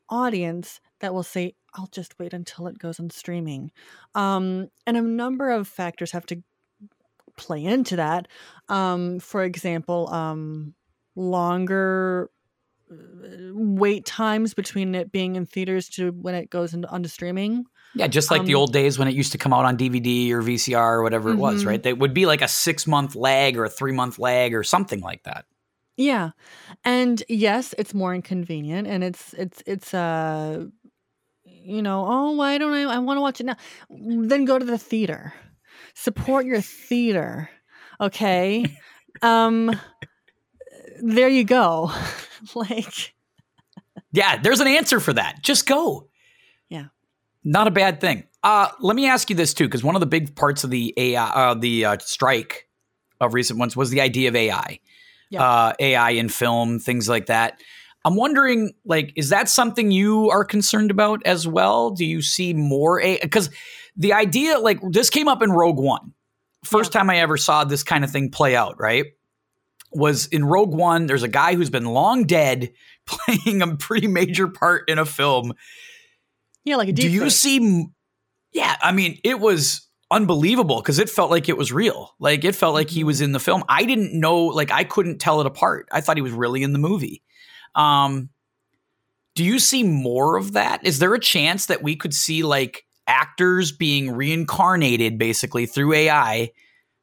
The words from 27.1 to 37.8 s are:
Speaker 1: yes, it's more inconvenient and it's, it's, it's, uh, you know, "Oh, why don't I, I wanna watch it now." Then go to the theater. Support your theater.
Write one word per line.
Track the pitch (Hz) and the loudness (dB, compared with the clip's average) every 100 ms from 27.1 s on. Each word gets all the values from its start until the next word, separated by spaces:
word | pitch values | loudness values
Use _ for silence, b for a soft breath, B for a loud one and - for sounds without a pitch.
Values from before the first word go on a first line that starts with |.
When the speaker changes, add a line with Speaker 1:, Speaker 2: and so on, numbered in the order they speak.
| 226 - | -2 -2
Speaker 1:
yes, | 226 208 220 254 - | 0 0 0 -4 -8
it's | 208 | -6
more | 202 185 | -4 -4
inconvenient | 180 - 185 170 156 147 175 208 | -6 -6 -8 -6 -8 -6 -6 -6
and | 196 | -6
it's, | 185 180 - | -6 -8 -14
it's, | - 185 - - | -12 -12 -10 -10
it's, | 196 - | -10 -6
uh, | 185 170 160 160 156 156 160 165 - _ _ _ _ _ _ _ | -4 -2 -2 -4 -4 -6 -8 -12 -18 _ _ _ _ _ _ _
you | _ 185 214 | _ -10 -6
know, | 208 190 190 | -4 -4 -2
"Oh, | 254 285 | -2 -2
why | 294 277 285 | -2 -2 -2
don't | 302 | -2
I, | 285 | -2
I | 285 240 | -2 -2
wanna | 247 277 | -2 -2
watch | 277 254 | -2 -4
it | 247 | -8
now." | 240 B B B | -10 B B B
Then | - 214 233 226 277 269 | -14 -6 -2 0 2 2
go | 262 | 0
to | 247 | -2
the | 226 | -6
theater. | - 226 196 151 147 - - _ _ B B - | -4 -4 -4 -6 -14 -20 -20 _ _ B B -8
Support | - - - 269 254 | -6 -4 -2 -2 0
your | 226 | -4
theater. | - - - 240 233 190 143 123 156 B B B | -4 -10 -4 -2 0 -2 -4 -8 -14 B B B